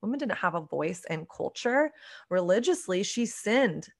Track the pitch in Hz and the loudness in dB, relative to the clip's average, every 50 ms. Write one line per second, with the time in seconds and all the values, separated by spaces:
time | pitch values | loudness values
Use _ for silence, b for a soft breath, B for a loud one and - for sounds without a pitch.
0 | - 208 247 294 302 240 - - - 180 160 170 160 151 - 143 151 165 185 175 | -2 -4 -2 -2 -2 -2 -2 0 0 -2 -2 -2 -6 -4 -4 -2 -2 -2 -4 -6
1 | - - 165 160 156 - - - - - - - - 240 240 269 302 302 B B | -8 -6 -6 -6 -6 -10 -10 -6 -6 -6 -6 -4 -2 2 4 4 2 2 B B
2 | B B B B B B 175 185 180 175 185 214 240 359 359 - - - 185 180 | B B B B B B 0 0 4 4 4 4 4 2 0 0 0 -2 0 0
3 | 196 - - - 240 220 - - - 208 220 262 277 226 156 151 165 - _ _ | 0 -2 0 -2 -2 -2 -2 -6 -2 0 2 4 4 2 0 -2 -10 -12 _ _